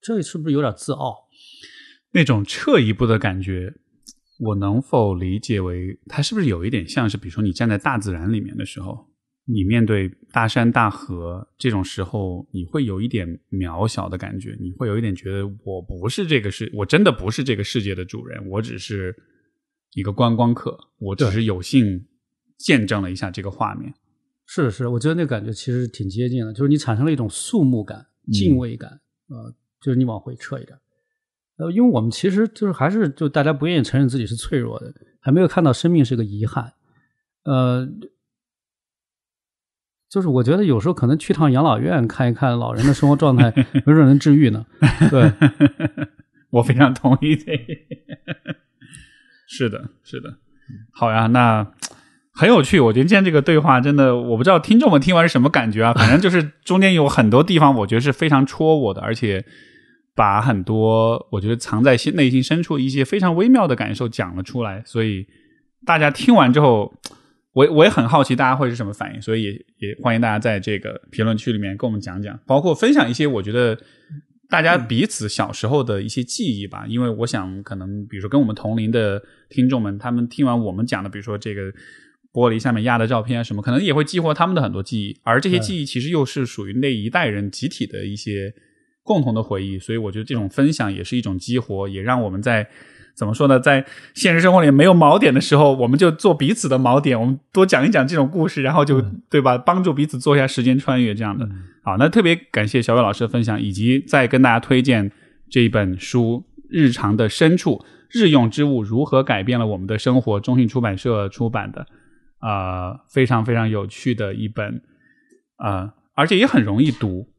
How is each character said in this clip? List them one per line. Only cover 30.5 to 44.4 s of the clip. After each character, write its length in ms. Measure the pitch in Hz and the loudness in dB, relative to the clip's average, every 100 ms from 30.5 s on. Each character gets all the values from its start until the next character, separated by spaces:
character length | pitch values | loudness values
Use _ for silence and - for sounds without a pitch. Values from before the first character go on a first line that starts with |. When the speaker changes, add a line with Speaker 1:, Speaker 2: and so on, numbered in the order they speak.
| 135 | -14
Speaker 1:
一 40 | |
点。 140 | - - _ _ _ _ _ _ _ _ | -14 -20 _ _ _ _ _ _ _ _
呃， 120 | 165 | -4
因 140 | 180 | 2
为 60 | 247 | 4
我 100 | 139 | 4
们 80 | 113 | 0
其 220 | - 190 | -2 0
实 160 | 190 220 | 0 0
就 180 | - 208 | -2 -4
是 80 | |
还 160 | 165 139 | 0 0
是， 180 | 214 175 | 2 -2
就 200 | 135 151 | -2 -2
大 140 | 151 | 0
家 100 | 147 | 0
不 140 | 147 156 | 0 0
愿 120 | 175 | 0
意 40 | |
承 160 | 117 131 | 0 0
认 100 | 135 | 0
自 80 | 131 | 0
己 80 | 104 | -6
是 100 | 117 | -8
脆 220 | - 147 | -4 -4
弱 220 | 117 110 | -4 -10
的， 120 | 113 - _ _ | -16 -20 _ _
还 120 | - | 0
没 80 | 151 | 2
有 80 | 180 | 4
看 160 | - | 2
到 80 | 160 | 2
生 200 | 123 165 | 2 2
命 120 | 175 | 2
是 120 | 123 123 | 2 0
个 100 | 107 | -4
遗 220 | 104 113 | -4 -4
憾。 260 | - 117 _ _ _ _ _ _ _ | -6 -10 _ _ _ _ _ _ _
呃， 440 | - 131 127 127 131 208 - _ _ _ _ _ _ _ _ _ _ _ _ _ _ _ _ _ _ _ _ | -4 0 0 -2 -4 -12 -18 _ _ _ _ _ _ _ _ _ _ _ _ _ _ _ _ _ _ _ _
就 100 | 196 | -4
是 80 | 185 | 0
我 160 | 127 | 0
觉 140 | 120 175 | 2 2
得 80 | 202 | 2
有 140 | 117 | 0
时 80 | 110 | 0
候 80 | 180 | 0
可 100 | 120 | 0
能 100 | 143 | 0
去 160 | - | -2
趟 200 | 160 151 | 0 2
养 120 | 127 | 4
老 160 | 156 113 | 2 0
院 280 | 139 170 117 | 0 0 -2
看 200 | - 123 | 0 -2
一 60 | |
看 240 | 117 135 120 | 0 -2 -2
老 160 | 117 | -4
人 100 | 113 135 | 0 2
的 40 | |
生 160 | 139 143 | 4 4
活 80 | 143 | 4
状 220 | 151 123 | 4 6
态， 160 | 120 110 123 | 4 4 0
Speaker 2:
<laughs> 200 | 135 139 | 0 4
Speaker 1:
没 80 | |
准 60 | 156 | 6
能 180 | 135 139 | 8 6
治 180 | 151 | 6
愈 140 | 143 | 4